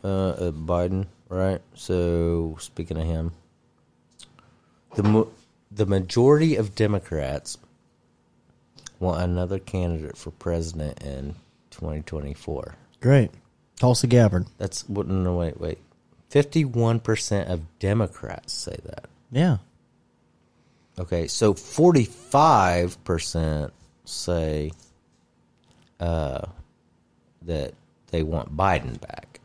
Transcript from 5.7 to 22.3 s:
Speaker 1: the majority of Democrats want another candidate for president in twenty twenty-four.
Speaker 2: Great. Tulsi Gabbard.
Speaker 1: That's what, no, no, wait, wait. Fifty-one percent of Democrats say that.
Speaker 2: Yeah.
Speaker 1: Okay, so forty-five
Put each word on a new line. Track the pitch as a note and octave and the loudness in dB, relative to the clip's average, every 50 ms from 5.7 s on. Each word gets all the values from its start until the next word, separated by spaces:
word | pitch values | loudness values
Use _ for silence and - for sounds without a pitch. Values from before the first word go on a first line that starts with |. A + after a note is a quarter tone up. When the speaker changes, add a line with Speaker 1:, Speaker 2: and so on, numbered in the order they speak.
Speaker 1:
the | G#2 G2+ G#2+ | -2 -2 0
majority | G2 G2+ F#2+ F#2 F2 - A#2+ B2 C3+ D3+ D3+ D#3+ D#3+ D3 | 2 2 0 0 0 2 4 6 6 6 6 4 2 2
of | A2 A2 G2+ - | 0 -2 -4 0
Democrats | - A2 G#2 G#2 F#2+ - - E2 D#2 C#2 C2 D2 C#2 - - - - - _ _ _ _ _ _ _ _ _ _ _ _ _ _ _ _ _ _ _ _ _ _ - - - _ _ | 0 0 2 2 -2 -4 -4 -6 -4 -4 -4 -6 -6 -8 -12 -14 -14 -18 _ _ _ _ _ _ _ _ _ _ _ _ _ _ _ _ _ _ _ _ _ _ -20 -20 -20 _ _
want | F#2 F2+ E2 D#2+ | -2 -2 0 0
another | F2+ F2 F2 F2+ F2+ F2 G2 F#2+ | -2 -2 0 -2 -2 -4 -4 -8
candidate | - - - F#2 F2+ E2+ E2+ D#2 D#2 C#2+ - | -6 -6 -4 -2 -2 -2 -4 -4 -8 -10 -14
for | - - E2 | -14 -14 -16
president | D#2 _ - F2 E2+ E2 E2 E2 E2+ D#2+ D2+ D2 - - | -16 _ -4 -2 -2 -2 -4 -6 -6 -8 -8 -8 -8 -10
in | C#2+ C#2 C#2 C2+ C#2 C#2+ D#2 - _ _ _ _ _ _ | -12 -10 -10 -8 -8 -10 -12 -14 _ _ _ _ _ _
twenty | - - E2 D#2 D2+ D2+ | -14 -10 -8 -8 -8 -8
twenty-four. | D2+ - - D2+ C#2+ C#2+ D2 - - - D#2 C2 - - - - - _ _ _ | -8 -8 -10 -8 -8 -10 -12 -10 -10 -8 -8 -8 -8 -12 -16 -20 -20 _ _ _
Speaker 2:
Great. | - A#2+ C#3 C#3 A2 - - - _ _ _ _ _ _ _ - | 2 4 6 6 4 2 -4 -16 _ _ _ _ _ _ _ 0
Tulsi | - B2 B2 - - | 2 2 2 2 2
Gabbard. | A#2+ B2 B2 A2+ G#2 G2 F2+ F2 - _ _ | 4 6 6 6 6 4 0 -2 -4 _ _
Speaker 1:
That's | G#2 F#2 - - - - | -8 -8 -8 -10 -10 -6
what, | G2+ G2+ F#2+ - | -4 -4 -2 -2
no, | F#2+ | 0
no, | F#2+ F#2 F2+ F2 | 0 0 0 0
wait, | F2 E2+ D#2+ - - | 0 -2 -4 -4 -6
wait. | E2+ D#2+ - - _ _ _ _ _ _ _ _ _ _ | -8 -8 -8 -8 _ _ _ _ _ _ _ _ _ _
Fifty-one | - D3 C#3+ C#3+ - E3 D3+ C3 A2+ A#2+ A#2 A2+ A#2 A2+ | 2 2 2 4 0 0 0 2 0 2 2 2 2 0
percent | - - A2 - - - G#2 G2 - - | 0 -2 -2 -2 -2 -2 -2 -2 -2 -2
of | F2+ E2 D#2+ E2 _ _ | -4 -6 -6 -10 _ _
Democrats | - G2 G#2 A#2 G#2+ F2 - - - A1 - - _ - | -2 0 2 2 0 -2 -4 -12 -12 -12 -12 -12 _ -10
say | - - - - - - - | -10 -10 -8 -10 -12 -12 -12
that. | - - - - - _ _ _ _ | -14 -16 -16 -18 -20 _ _ _ _
Speaker 2:
Yeah. | A#2 C3 E3+ F#3 C3 F#2 - _ _ _ _ _ _ _ _ _ _ _ _ _ _ _ _ _ _ _ _ _ _ _ _ _ _ | 0 2 4 4 2 0 -2 _ _ _ _ _ _ _ _ _ _ _ _ _ _ _ _ _ _ _ _ _ _ _ _ _ _
Speaker 1:
Okay, | - F#2 - F2+ E2+ E2 | -12 -6 -2 -2 -2 -2
so | - - - A2+ G#2+ F#2+ | -2 0 2 4 4 4
forty-five | - - - - - D#3+ F3+ E3+ C#3 A2+ - - - - - | 2 -6 -6 2 6 6 8 8 6 4 2 -4 -20 -8 0